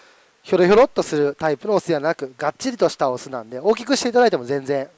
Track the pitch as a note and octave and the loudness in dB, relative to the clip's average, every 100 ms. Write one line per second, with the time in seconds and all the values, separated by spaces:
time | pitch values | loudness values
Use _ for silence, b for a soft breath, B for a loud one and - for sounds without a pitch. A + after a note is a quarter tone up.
0 | b b b _ - F#3 F3+ G#3 C#4 - | b b b _ -2 2 6 6 4 2
1 | E3+ D3+ C#3+ C#3+ D#3+ C#3+ G3+ G3 - D#3 | -2 0 -2 -2 -4 -2 0 -2 0 -2
2 | D3 - C3+ B2+ D3 - C4 A#3+ E3+ - | -2 -4 -8 -6 -6 -4 -6 0 -2 0
3 | C#3+ B2+ - B2+ A2 B2 E3+ A3+ A#3+ C#4 | -2 -2 -8 -12 -10 -6 -2 0 0 -2
4 | B3 A#3 A#3+ F3 A#2+ C#3 C3 C#3 C3+ | 0 2 2 2 -2 -4 -2 -4 -4